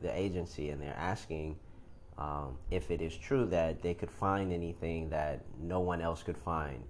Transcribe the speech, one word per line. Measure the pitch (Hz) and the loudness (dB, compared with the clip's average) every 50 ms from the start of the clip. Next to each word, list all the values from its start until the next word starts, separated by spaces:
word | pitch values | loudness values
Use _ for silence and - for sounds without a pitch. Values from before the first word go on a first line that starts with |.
the | - 87 - | -2 -2 0
agency | 87 95 101 87 90 85 87 - - 76 73 | 2 2 2 2 0 -2 -2 -4 -4 -2 -2
and | 73 71 | -2 -2
they're | 71 71 - | -4 -4 -4
asking, | - 78 90 98 - - - 80 78 78 78 78 78 - - - - - - - - - - - | -2 0 0 0 -2 -2 -4 -4 -2 -2 -2 -4 -6 -8 -14 -14 -14 -14 -14 -14 -14 -14 -12 -6
um, | - 73 73 73 73 71 67 65 67 - - | -4 -2 -2 -2 -2 -2 -4 -4 -4 -2 0
if | 92 92 - - | 0 0 2 2
it | 87 78 | 0 2
is | 85 80 - | 0 0 -2
true | - - - 139 131 120 | -4 -2 2 4 4 4
that | - 87 85 82 80 80 - | 6 4 4 4 4 2 2
they | - 87 87 | 0 0 0
could | - - 104 | 0 -2 -6
find | - - 107 98 98 98 98 95 | -4 0 2 4 4 4 4 2
anything | 90 85 85 85 85 - - 82 82 82 80 78 | 2 2 0 -2 -2 -2 0 0 0 0 0 0
that | 80 76 76 76 69 - - - - - | 0 2 2 2 0 -2 -4 -8 -6 -4
no | 82 85 90 92 | -2 0 2 2
one | 90 90 87 85 | 4 4 2 2
else | 82 85 82 78 - | 2 2 0 0 -2
could | - 85 | -4 -4
find | - - 87 82 80 76 71 67 62 60 | -2 0 0 0 2 0 0 -2 -6 -8